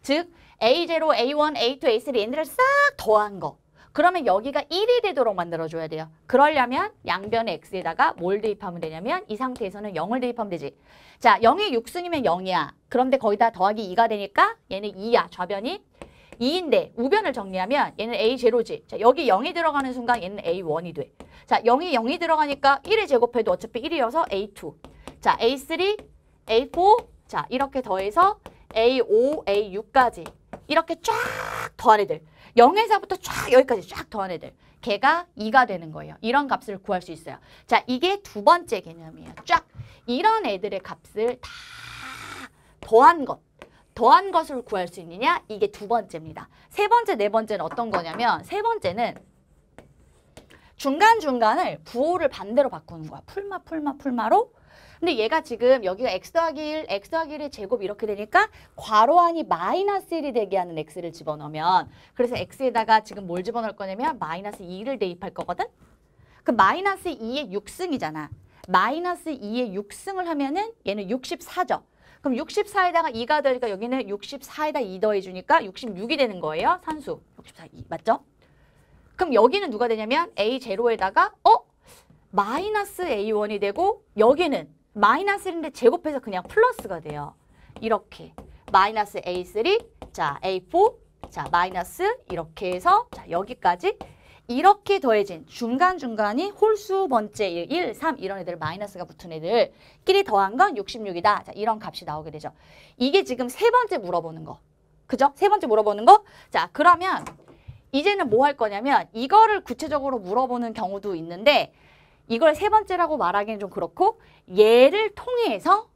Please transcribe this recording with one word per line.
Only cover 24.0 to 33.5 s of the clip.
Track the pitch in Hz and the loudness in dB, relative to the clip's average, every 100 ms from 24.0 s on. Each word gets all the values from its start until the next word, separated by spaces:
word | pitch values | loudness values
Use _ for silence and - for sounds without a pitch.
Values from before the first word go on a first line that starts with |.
| 233 302 - | 0 -2 -2
에이 | 196 208 | -4 -6
투. | - 165 - - - - - | -12 -16 -16 -20 -20 -20 -2
자, | 208 - | 0 2
에이 | 226 269 | 0 -2
쓰리, | 269 330 381 427 - _ _ _ - | -6 -2 -2 -4 -10 _ _ _ 0
에이 | 226 269 | 0 0
포. | 339 381 466 - - _ | 2 2 2 -6 -20 _
자, | 165 147 | -8 -6
이렇게 | 254 269 269 | -4 -4 -6
더해서 | 240 190 196 262 381 415 - - _ | -4 -4 -2 2 2 0 -14 -20 _
에이 | 220 233 262 | 0 2 2
오, | 226 214 262 302 - | 2 2 2 -2 -2
에이 | 202 214 | -2 -2
육까지. | 190 - 269 247 - 160 - _ - - | -10 -2 2 2 -2 -18 -18 _ -20 0
이렇게 | 311 320 330 | 0 0 -6
쫙 | - 440 480 - - - - - | -4 -2 -4 -6 -8 -10 -12 0
더한 | 240 214 | 4 4
애들. | 196 160 - _ - - | 2 -4 -10 _ 0 6
영에서부터 | 240 392 440 403 - - | 8 6 2 0 0 -8
쫙 | - - - | -8 -8 4